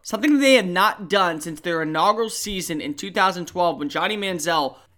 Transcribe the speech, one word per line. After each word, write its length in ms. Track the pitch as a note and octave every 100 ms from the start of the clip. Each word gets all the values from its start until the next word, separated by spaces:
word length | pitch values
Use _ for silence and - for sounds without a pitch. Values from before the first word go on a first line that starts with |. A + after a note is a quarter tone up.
something 300 | - G#3+ D4
that 60 | C#4+
they 140 | C4+
have 140 | C4 F#3
not 420 | F3+ G#3 - F3
done 320 | G3 F3+ D#3+
since 180 | E3+ D3+
their 220 | F3 E3
inaugural 480 | D#3 D#3 F#3+ A3 A3+
season 500 | - G#3 F#3+ E3+ D#3
in 140 | D3
two 180 | C#3+ G3
thousand 360 | G3+ F#3+ F3+ E3
twelve 320 | F3+ F3 C#3
when 100 | D3
Johnny 260 | D#3 F3+ G#3+
Manziel 640 | G3 F3+ E3 E3+ F3 - _